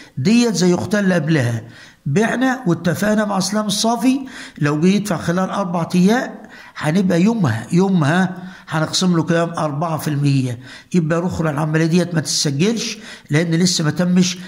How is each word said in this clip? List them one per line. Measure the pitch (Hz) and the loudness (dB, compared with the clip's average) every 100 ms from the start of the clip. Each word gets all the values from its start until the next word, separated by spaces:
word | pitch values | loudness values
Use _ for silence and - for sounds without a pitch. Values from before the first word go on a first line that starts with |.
| - - | -14 -4
ديت | 143 233 233 | 2 4 2
زي | 170 180 | 2 2
أختها | 175 175 208 | 2 0 0
اللي | 190 | 2
قبلها، | 175 151 156 120 113 - - - - - | 0 2 2 0 -2 -8 -18 -20 -10 -2
بعنا | 156 - 233 262 254 185 | 0 0 0 0 0 0
واتفقنا | 170 180 - 208 214 | 0 0 0 0 0
مع | 208 196 | 0 -2
إسلام | 185 214 208 | -2 -2 -2
الصافي | 202 226 233 262 269 - - - - | -2 0 0 2 0 -4 -14 -14 -4
لو | 147 151 | 0 2
جه | 180 | 2
يدفع | 208 202 160 | 2 0 -4
خلال | 170 175 185 | -2 -2 -2
أربع | 226 185 180 170 | -2 -4 -4 0
أيام | 180 185 240 - - - - - - | 4 4 4 -2 -10 -18 -20 -20 -6
هنبقى | 151 175 185 170 | -2 0 2 4
يومها، | 196 233 147 110 - | 2 2 0 0 0
يومها | 175 190 185 139 175 185 - - - - | 2 4 2 2 2 0 -2 -14 -16 -8
هنخصم | 156 156 - 185 170 | -4 -2 0 2 2
له | |
كام؟ | 156 165 165 | 2 0 0
أربعة | 170 156 143 170 156 | -2 -4 -2 -4 -4
في | 156 | -4
المية. | 143 143 139 127 117 - - - | 0 2 2 0 -6 -12 -20 -4
يبقى | 180 156 170 180 | 0 0 0 -2
أخرى | - 160 | -2 -2
العملية | 143 151 156 165 | -2 0 0 2
ديت | 175 175 | 2 2
ما | 160 | -2
تتسجلش | - - 151 139 196 233 - - - - - | -2 -2 -2 0 0 0 -4 -10 -16 -18 -4
لأن | 147 170 | -2 0
لسه | 165 180 - | 2 2 0
ما | 151 | -2
تمش | 151 180 180 180 - | 0 2 2 2 -2